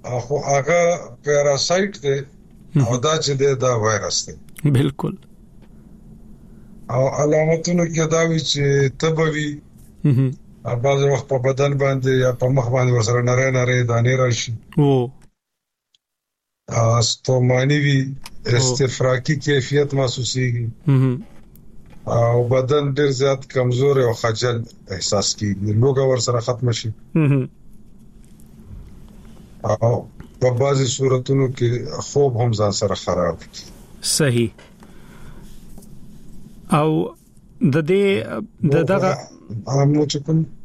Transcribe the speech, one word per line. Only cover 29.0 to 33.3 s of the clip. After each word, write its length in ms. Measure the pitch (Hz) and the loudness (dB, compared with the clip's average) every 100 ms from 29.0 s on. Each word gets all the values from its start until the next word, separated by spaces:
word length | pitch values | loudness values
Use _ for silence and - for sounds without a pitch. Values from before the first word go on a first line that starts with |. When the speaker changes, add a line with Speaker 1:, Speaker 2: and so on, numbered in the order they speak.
| - - - - - - | -20 -20 -20 -20 -20 -10
Speaker 1:
او 460 | 107 107 117 117 - - - - | -4 0 0 0 -6 -20 -20 -2
په 80 | 127 | 0
بعضی 360 | 120 139 139 131 | 4 4 4 0
صورتونو 640 | - 135 127 127 135 131 | 0 2 2 2 2 2
کې 420 | - 120 120 104 | 2 0 0 -4
خوب 480 | - - 143 143 117 | -10 -2 2 2 2
هم 140 | 123 | 0
ځان 200 | 101 104 | 2 0
سره 240 | 98 101 92 | 0 -2 -2
خراب 440 | - 90 87 | -2 0 -2